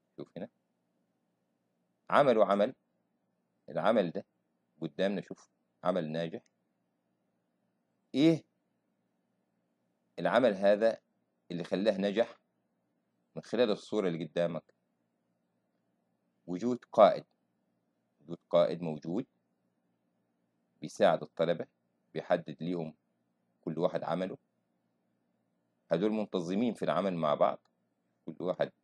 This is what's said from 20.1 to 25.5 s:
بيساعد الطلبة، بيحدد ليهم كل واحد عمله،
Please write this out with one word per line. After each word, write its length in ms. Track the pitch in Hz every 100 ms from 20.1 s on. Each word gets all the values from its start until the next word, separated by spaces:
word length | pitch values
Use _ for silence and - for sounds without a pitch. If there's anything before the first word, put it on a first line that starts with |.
| _ _ _ _ _ _ -
بيساعد 420 | 78 - 101 80
الطلبة، 440 | - - 82 85 - _ _ _ _
بيحدد 420 | 80 - 90 82 76
ليهم 360 | 82 90 80 - _ _ _ _ _ _
كل 180 | - 78
واحد 260 | 90 82
عمله، 340 | - 87 92 - _ _ _ _ _ _ _ _ _ _ _